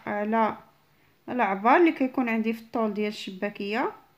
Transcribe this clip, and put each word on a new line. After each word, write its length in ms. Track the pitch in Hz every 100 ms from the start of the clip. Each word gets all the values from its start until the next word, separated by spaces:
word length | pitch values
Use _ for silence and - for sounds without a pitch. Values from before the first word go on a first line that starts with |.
| 220
على 500 | 208 214 226 214 - - _ _ _ _ _ -
العبار 480 | 254 202 196 226 320
اللي 160 | 330
كيكون 360 | - 262 269 240
عندي 240 | 226 220
في 80 | 226
الطول 340 | - 240 220
ديال 140 | 202 208
الشباكيه. 840 | 214 - 190 208 208 202 226 370 - _